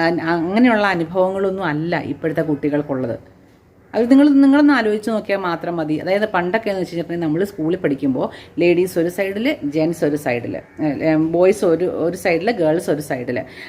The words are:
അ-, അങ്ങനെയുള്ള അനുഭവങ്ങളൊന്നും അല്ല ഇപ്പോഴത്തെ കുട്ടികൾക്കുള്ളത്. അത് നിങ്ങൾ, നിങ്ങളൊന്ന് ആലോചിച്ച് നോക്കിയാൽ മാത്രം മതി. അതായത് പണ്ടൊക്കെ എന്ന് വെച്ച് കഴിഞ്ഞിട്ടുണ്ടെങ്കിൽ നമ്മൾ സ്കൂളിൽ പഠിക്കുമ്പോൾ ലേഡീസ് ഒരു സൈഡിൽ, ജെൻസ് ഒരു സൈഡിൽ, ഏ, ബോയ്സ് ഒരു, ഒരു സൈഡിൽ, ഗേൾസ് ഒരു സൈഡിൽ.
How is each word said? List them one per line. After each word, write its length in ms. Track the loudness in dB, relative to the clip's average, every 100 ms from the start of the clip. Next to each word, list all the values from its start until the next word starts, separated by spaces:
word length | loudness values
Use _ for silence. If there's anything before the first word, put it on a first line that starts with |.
| 0
അ-, 140 | 0
അങ്ങനെയുള്ള 640 | 0 -2 0 4 4 4 2
അനുഭവങ്ങളൊന്നും 800 | 0 -2 0 0 0 -2 -2 -2
അല്ല 360 | -2 -2 -2
ഇപ്പോഴത്തെ 400 | -4 -4 -4 -2
കുട്ടികൾക്കുള്ളത്. 920 | -2 -2 0 -2 -2 -4 -4 -6 -12 -20 _ _ _ _ _ -2
അത് 160 | 4
നിങ്ങൾ, 180 | 6 6
നിങ്ങളൊന്ന് 440 | 6 6 6 6
ആലോചിച്ച് 360 | 4 2 -2 -2
നോക്കിയാൽ 300 | -4 -2 -4
മാത്രം 380 | -2 -4 -4 -4
മതി. 160 | -2
അതായത് 320 | -2 0 0 0
പണ്ടൊക്കെ 440 | 0 0 -2 -2
എന്ന് 120 | -4
വെച്ച് 120 | -4
കഴിഞ്ഞിട്ടുണ്ടെങ്കിൽ 340 | -6 -6 -4 -2
നമ്മൾ 160 | -2
സ്കൂളിൽ 340 | -2 -4 -4 0
പഠിക്കുമ്പോൾ 520 | 0 0 0 -2 -4 -8 -12 0
ലേഡീസ് 400 | 2 4 2 0
ഒരു 100 | -2
സൈഡിൽ, 480 | -2 -4 -2 -2 -2
ജെൻസ് 420 | -4 0 -2 0 -2
ഒരു 100 | -2
സൈഡിൽ, 420 | -2 -4 -4 -10 -12 -6 -4 -2
ഏ, 140 | 0 2
ബോയ്സ് 500 | 2 4 4 4 2
ഒരു, 200 | 2 0
ഒരു 320 | -2 -4 -2
സൈഡിൽ, 340 | -2 0 0
ഗേൾസ് 380 | 0 0 0 0
ഒരു 120 | -4
സൈഡിൽ. 420 | -4 -6 -4 -6 -8 -14